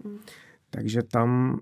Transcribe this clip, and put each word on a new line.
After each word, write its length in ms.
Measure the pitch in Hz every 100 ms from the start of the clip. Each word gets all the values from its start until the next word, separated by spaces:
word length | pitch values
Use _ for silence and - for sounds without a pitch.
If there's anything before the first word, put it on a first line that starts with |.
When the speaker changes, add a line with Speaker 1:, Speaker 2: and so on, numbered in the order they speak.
Speaker 1:
Hmm. 140 | 208 208 - - - - _
Speaker 2:
Takže 320 | 113 110 113
tam 560 | - 120 117 123 127 -